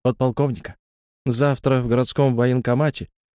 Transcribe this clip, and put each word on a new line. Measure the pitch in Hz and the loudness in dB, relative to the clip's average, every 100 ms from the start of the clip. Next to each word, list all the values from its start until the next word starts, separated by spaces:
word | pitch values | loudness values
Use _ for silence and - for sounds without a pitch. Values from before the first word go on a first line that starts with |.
подполковника. | 127 - 131 120 143 120 - - _ _ _ _ | -4 0 0 0 -2 -4 -12 -20 _ _ _ _
Завтра | 127 117 143 131 135 131 | -4 0 0 0 0 0
в | 120 | 2
городском | 123 123 - 139 117 | 0 0 0 2 2
военкомате | 123 127 120 123 151 - - _ _ | 2 0 0 0 0 -4 -12 _ _